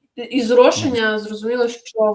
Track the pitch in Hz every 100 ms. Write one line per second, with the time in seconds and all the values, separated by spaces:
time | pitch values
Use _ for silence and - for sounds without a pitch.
0 | _ - 233 254 220 240 262 - 285 240
1 | 220 214 208 214 214 247 233 - - 220
2 | 214